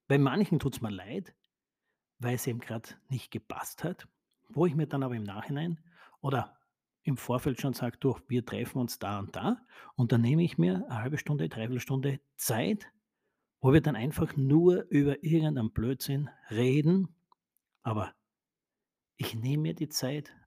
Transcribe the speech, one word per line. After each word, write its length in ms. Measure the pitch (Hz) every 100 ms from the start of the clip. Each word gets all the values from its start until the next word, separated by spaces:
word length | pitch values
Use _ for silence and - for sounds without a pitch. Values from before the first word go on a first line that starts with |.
| -
bei 100 | 139
manchen 420 | 139 147 202 156
tut's 220 | 139 -
mir 80 | 113
leid, 440 | 95 95 160 190 _ _ _ _ _ _ _ _ -
weil 160 | 120 123
es 120 | -
eben 120 | 117
grad 400 | - 113 - - -
nicht 240 | 127 -
gepasst 540 | 110 - - - - 160
hat, 220 | 185 - _ _ _ -
wo 160 | 139 175
ich 100 | 143
mir 120 | 151
dann 160 | 143
aber 120 | 135 120
im 80 |
Nachhinein 560 | 101 98 - 143 165 170 _ _ - _
oder 400 | 139 135 - _ _ _ _ _
im 120 | - 131
Vorfeld 460 | - 123 147 127
schon 120 | 139
sage, 240 | 123 123 -
„Du, 180 | 139 117 -
wir 180 | 123 120
treffen 340 | 104 117 -
uns 180 | 120 -
da 220 | 92 101
und 160 | 101 -
da“, 300 | 123 247 _ - - -
und 160 | 120
dann 100 | 123
nehme 220 | 117 151
ich 140 | 170 -
mir 280 | 170 185 269
eine 160 | 117
halbe 160 | 117 151
Stunde, 300 | - 147 160
dreiviertel 340 | - 113 127
Stunde 380 | - 135 139 135 _ -
Zeit, 560 | - 117 160 208 - _ _ _ _ _ _ _
wo 100 | 131
wir 100 | 151
dann 140 | 147 107
einfach 400 | 127 - 165 -
nur 480 | 135 151 175 180 -
über 340 | 147 143 139
irgendeinen 480 | 156 160 156 143 110
Blödsinn 580 | - 113 131 - 139 147 - -
reden, 640 | 110 127 139 151 190 190 _ _ _ _ _ _ _
aber 320 | - 107 95 - _ _ _ _ _ _ _ _ _ -
ich 200 | 117 113
nehme 280 | 123 143
mir 100 | 156 165
die 140 | 147
Zeit 460 | - 127 147 143 -